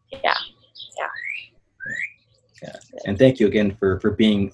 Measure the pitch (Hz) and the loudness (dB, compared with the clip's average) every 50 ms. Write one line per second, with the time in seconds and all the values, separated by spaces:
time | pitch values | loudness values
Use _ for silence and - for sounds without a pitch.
0 | _ _ - - - - - - - - - _ _ _ _ - - - - - | _ _ -16 -4 0 0 0 0 -2 -8 -16 _ _ _ _ -20 -20 -18 -12 -10
1 | - - - - - - - - - - _ _ _ _ _ _ - - - - | -10 -10 -10 -10 -12 -12 -12 -12 -14 -18 _ _ _ _ _ _ -14 -12 -10 -10
2 | - - - _ _ _ _ _ _ _ _ - - - - - - _ - - | -10 -12 -12 _ _ _ _ _ _ _ _ -20 -18 -18 -18 -18 -20 _ -18 -12
3 | - - 101 92 131 131 131 - 110 101 98 110 104 101 98 - - 95 92 90 | -6 -6 2 6 6 6 6 6 2 2 4 2 2 0 0 0 0 0 0 2
4 | - 110 98 - 113 107 107 101 98 95 | 0 -2 0 2 2 2 4 2 0 -2